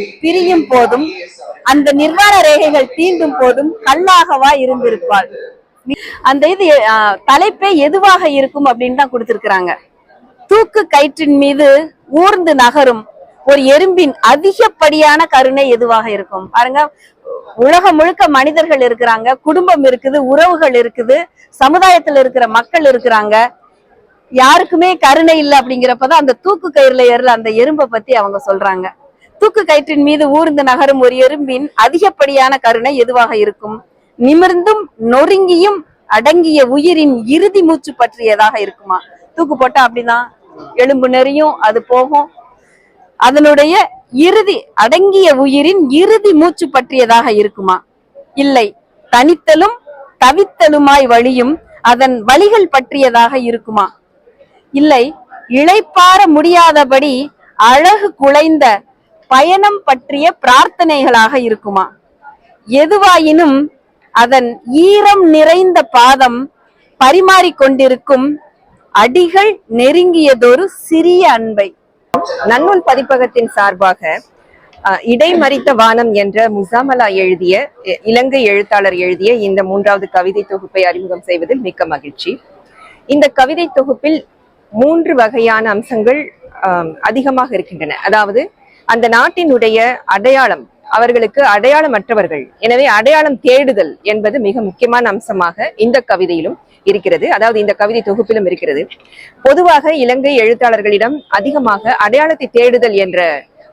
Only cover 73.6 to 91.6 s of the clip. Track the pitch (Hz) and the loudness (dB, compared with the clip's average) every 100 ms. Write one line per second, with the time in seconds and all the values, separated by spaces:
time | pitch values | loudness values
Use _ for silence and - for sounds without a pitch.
73.6 | 202 185 190 180 160 175 - _ _ _ | -2 0 -2 -2 -6 -8 -12 _ _ _
74.6 | _ _ 196 185 233 240 320 349 277 269 | _ _ -6 -4 -2 0 0 0 0 -2
75.6 | 285 233 226 226 233 202 202 202 226 202 | 0 2 2 2 0 -2 -2 -2 -2 -4
76.6 | 185 233 269 254 214 190 185 180 180 196 | -4 -4 -2 -2 -2 -2 -2 -2 -2 -2
77.6 | 285 - 185 170 214 240 262 269 214 202 | -4 -12 -12 -8 -2 -2 0 0 0 -2
78.6 | 202 208 196 180 180 180 202 240 202 190 | -2 -2 -2 -2 -4 -2 -2 -2 -2 -4
79.6 | 190 196 202 196 190 185 180 196 196 190 | -4 -4 -2 -2 -4 -4 -4 -6 -8 -10
80.6 | 190 190 180 175 185 180 180 175 165 262 | -8 -4 -2 -4 -8 -10 -6 -6 -4 -6
81.6 | 185 - 165 151 147 - 175 262 _ _ | -8 -8 -8 -8 -12 -14 -12 -12 _ _
82.6 | _ _ - _ - 285 277 277 262 320 | _ _ -20 _ -4 0 0 0 -2 -2
83.6 | 339 285 269 240 294 311 - _ _ _ | -4 -4 -4 -4 -4 -4 -8 _ _ _
84.6 | _ 214 277 330 320 269 220 240 226 220 | _ -2 0 0 -2 0 -2 0 -2 0
85.6 | 220 208 233 226 220 294 - - - - | -2 -6 -6 -4 -2 -2 -6 -18 -20 -8
86.6 | 190 175 165 - - 233 269 254 254 190 | -4 -4 -6 -6 -6 -4 -2 -2 -4 -6
87.6 | - 160 151 - 196 214 208 214 381 _ | -8 -12 -12 -8 -2 -2 -2 -4 -6 _
88.6 | _ _ - 233 226 233 311 349 339 240 | _ _ -6 -2 0 0 0 -2 0 0
89.6 | 226 220 240 247 - 196 240 269 240 160 | 0 0 -2 -4 -4 -2 2 2 0 -2
90.6 | 117 _ - 214 240 240 214 - 269 208 | -10 _ -6 -2 0 0 -2 0 0 2